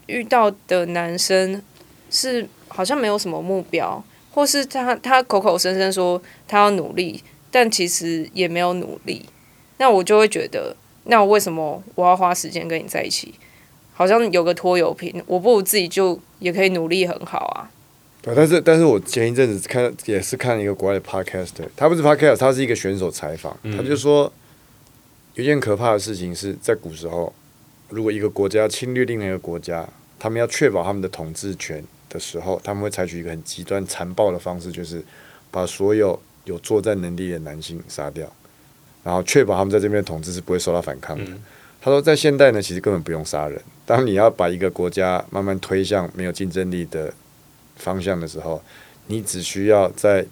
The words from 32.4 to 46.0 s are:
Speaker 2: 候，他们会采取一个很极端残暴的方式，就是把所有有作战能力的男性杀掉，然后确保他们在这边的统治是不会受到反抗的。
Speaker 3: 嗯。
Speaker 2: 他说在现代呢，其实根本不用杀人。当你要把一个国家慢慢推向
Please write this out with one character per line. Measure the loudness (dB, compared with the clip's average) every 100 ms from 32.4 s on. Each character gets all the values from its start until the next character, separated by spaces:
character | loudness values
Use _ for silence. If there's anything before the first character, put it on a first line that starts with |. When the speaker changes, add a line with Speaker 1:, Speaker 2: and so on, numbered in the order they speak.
Speaker 2:
候， | -4 -6
他 | -4
们 | -6
会 | -6
采 | -4 -6
取 | -6
一 |
个 | -10
很 | -12
极 | -12 -12
端 | -6 -6 -6
残 | -8 -6
暴 | 0 0
的 | 0
方 | -6 -8
式， | -10
就 | -10
是 | -10 -12 -14 -20 -20 -20 _
把 | -6
所 | -6 -2 0
有 | 2 2 -2 _ _ -12
有 | -10
作 | -2 0
战 | 0 -2
能 | -4 -6
力 | -6
的 | -8
男 | -10 -14
性 | -12 -14 -12
杀 | -10 -10
掉， | -10 -14 _ _ _ _ _ _ _
然 | -4
后 | -4
确 | 2 2
保 | 4 2
他 |
们 | 2
在 | 2
这 | 2
边 | -2
的 |
统 | -2 -8
治 | -8
是 | -10
不 | -4
会 | -4
受 | 0
到 | -2
反 | -4 -10
抗 | -10 -10
的。 | -10
Speaker 3:
嗯。 | -14 -20 -20 -20 _
Speaker 2:
他 | 2
说 | 4
在 | 4 4
现 | 4
代 | 6 6
呢， | 6
其 | -2
实 | -2
根 | 0
本 | 0
不 | -2
用 | -6
杀 | -4 -6 -6
人。 | -8 -16 -12
当 | 0 2 4
你 |
要 | 4 4
把 | 4 -2
一 | 0
个 | -2
国 | -2 -4
家 | 0 0 0 -4
慢 | -4
慢 | -4 -4
推 | -2 -2
向 | 0 0